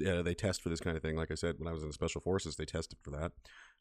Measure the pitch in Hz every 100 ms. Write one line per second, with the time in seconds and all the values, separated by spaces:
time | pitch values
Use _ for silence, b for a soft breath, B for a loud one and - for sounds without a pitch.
0 | 85 87 85 87 98 - 87 82 87 80
1 | 80 80 80 82 85 80 85 82 78 73
2 | 85 - - 95 82 71 78 82 - -
3 | - 69 87 - b b b b